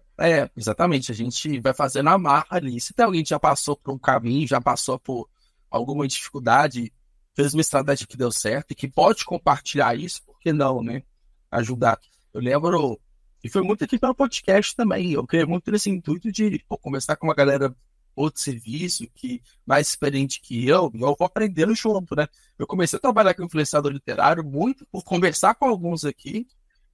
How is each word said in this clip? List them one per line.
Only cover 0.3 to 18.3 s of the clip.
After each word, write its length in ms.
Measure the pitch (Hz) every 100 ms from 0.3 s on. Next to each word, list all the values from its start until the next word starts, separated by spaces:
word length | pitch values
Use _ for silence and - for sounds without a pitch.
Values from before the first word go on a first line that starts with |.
| 160 135 -
exatamente, 540 | 107 107 175 143 127
a 40 |
gente 440 | 113 117 - 156 139
vai 140 | 110
fazendo 340 | - 139 135 143
a 80 | 190
marra 280 | 160 143 -
ali. 300 | 180 139 120
Se 120 | -
tem 100 | -
alguém 180 | 233 175
que 60 | 156
já 100 | 151
passou 340 | 156 139 - 143
por 160 | -
um 60 | 135
caminho, 480 | - 131 120 135 147
já 140 | 127
passou 380 | 123 123 - 127
por 300 | - 123 - _ _ _ _
alguma 360 | - 123 147 139
dificuldade, 840 | - - 139 117 123 151 123 117 - _ _ _
fez 180 | - 143
uma 60 | 151
estratégia 460 | 160 139 139 139 -
que 100 | 127
deu 140 | 123
certo 400 | - 107 123 -
e 40 |
que 120 | - 135
pode 360 | 156 185 220
compartilhar 720 | - 175 - 135 - 143 120 120
isso, 240 | 175 -
por 140 | - _
que 140 | 165
não, 300 | 151 135 131
né? 200 | 117 123 - _ _ _ _
Ajudar. 480 | - 117 123 117 110 _ _ _
Eu 80 | -
lembro, 600 | 120 139 170 175 143 107 _ _ _ _
e 60 | -
foi 140 | 202
muito 220 | 190 208
aqui 140 | 262 247
pelo 160 | 262
podcast 600 | 254 269 - - 196 208 -
também, 360 | 220 190 180
eu 140 | 143 -
criei 180 | 165
muito 260 | 160 175 -
nesse 200 | 208 202
intuito 400 | 185 160 170 226
de, 320 | 196 214 180 -
pô, 100 | -
conversar 380 | 156 135 - 151
com 100 | 160
uma 80 |
galera 400 | 151 139 139 135 127 _ _ _
outro 260 | - 151